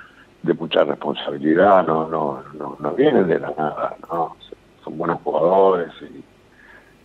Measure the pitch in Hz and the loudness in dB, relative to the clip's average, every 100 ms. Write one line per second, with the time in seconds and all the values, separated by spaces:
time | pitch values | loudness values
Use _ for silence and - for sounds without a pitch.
0 | - - - _ 85 80 80 85 76 71 | -20 -20 -20 _ -4 -2 0 2 2 0
1 | 76 - - 71 76 82 98 95 82 80 | -4 -6 -6 -2 2 4 6 6 4 0
2 | 80 80 73 65 - 76 71 71 76 90 | -2 -2 -4 -6 -12 -14 -14 -8 -6 2
3 | 151 113 92 82 - - 78 - - - | 2 4 2 0 -2 -4 -6 -4 -8 -8
4 | - 85 80 - - - _ _ 78 76 | -8 -4 -4 -8 -20 -20 _ _ -12 -6
5 | 80 85 - 78 82 95 95 90 82 - | -4 -4 -2 0 2 4 4 2 -2 -10
6 | 73 65 - _ _ _ - - _ _ | -18 -18 -20 _ _ _ -20 -20 _ _